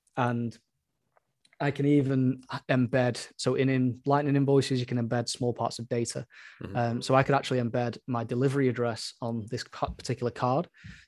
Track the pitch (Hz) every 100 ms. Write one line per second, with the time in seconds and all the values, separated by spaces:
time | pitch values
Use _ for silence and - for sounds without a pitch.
0 | _ - 123 120 117 - _ _ _ _
1 | _ _ _ _ _ - 143 139 139 147
2 | 131 135 127 131 - - - 131 120 131
3 | 123 113 - - 127 131 131 131 127 123
4 | 139 143 147 139 135 139 127 127 123 123
5 | 113 120 120 - 120 117 117 - 117 120
6 | 120 131 127 - - - 87 120 120 117
7 | - 135 135 135 - 127 117 123 120 -
8 | - 120 117 123 135 139 127 123 120 110
9 | - - 117 117 107 120 - - 139 -
10 | - 127 120 - 123 135 180 _ - -